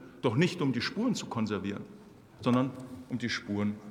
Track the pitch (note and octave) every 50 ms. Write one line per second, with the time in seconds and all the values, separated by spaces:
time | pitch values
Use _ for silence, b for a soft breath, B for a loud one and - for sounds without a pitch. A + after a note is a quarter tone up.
0 | B B B B - B2+ G#2 C3+ F3+ E3+ - - D3+ C3+ A#2+ A#2+ - - - G3
1 | A#3 B3+ F3+ - - - - A2+ A2 G2+ G#2+ F#2 F#2 G2+ G2 - - - - -
2 | - - - - - - - - - B2+ A#2+ B2+ C3 C3 - - - - - -
3 | - - B2+ A2+ A#2+ A2 - - - G2+ G2+ G2+ G#2 G#2 G#2 G#2+ - G#2